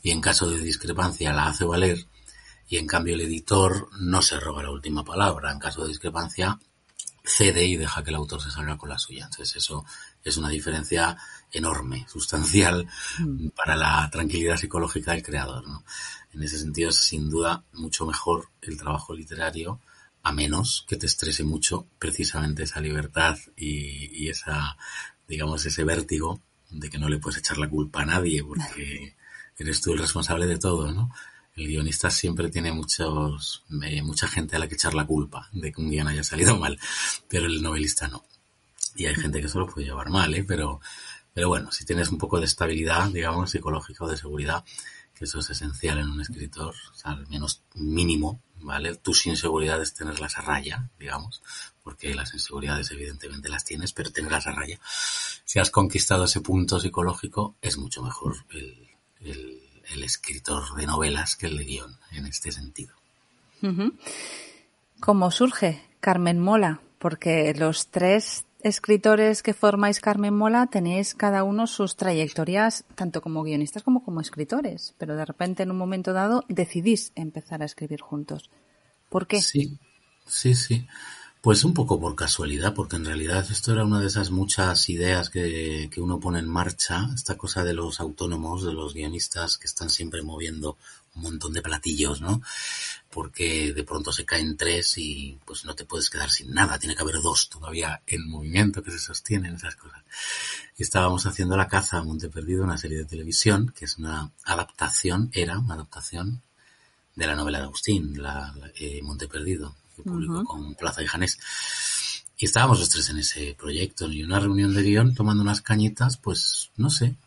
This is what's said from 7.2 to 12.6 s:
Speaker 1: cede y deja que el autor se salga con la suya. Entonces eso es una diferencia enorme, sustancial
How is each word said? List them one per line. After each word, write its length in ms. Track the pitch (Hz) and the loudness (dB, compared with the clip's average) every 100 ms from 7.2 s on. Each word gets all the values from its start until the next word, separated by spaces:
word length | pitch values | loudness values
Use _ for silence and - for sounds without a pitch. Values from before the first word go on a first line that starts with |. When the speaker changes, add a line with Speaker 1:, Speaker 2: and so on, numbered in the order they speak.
Speaker 1:
cede 420 | - - 101 90 90 | 0 4 6 6 4
y 120 | 87 | 2
deja 260 | 78 - | 0 -4
que 80 | 76 | -4
el 40 | 78 | -4
autor 260 | 73 76 | -4 -6
se 80 | 73 | -6
salga 260 | 71 76 76 | -6 -6 -6
con 120 | 73 | -8
la 100 | 71 | -6
suya. 260 | - 67 73 | -6 -8 -12
Entonces 300 | - 71 - | -8 -8 -4
eso 300 | - 76 - - - _ | -4 -4 -10 -18 -20 _
es 140 | - 85 | -4 -2
una 120 | 76 | -2
diferencia 680 | 76 78 78 73 85 82 - - - _ | -2 -2 -4 0 2 2 -2 -14 -18 _
enorme, 540 | - 82 71 65 64 - | -4 -2 -2 -4 -6 -8
sustancial 800 | - - 78 78 101 | -8 -2 0 4 6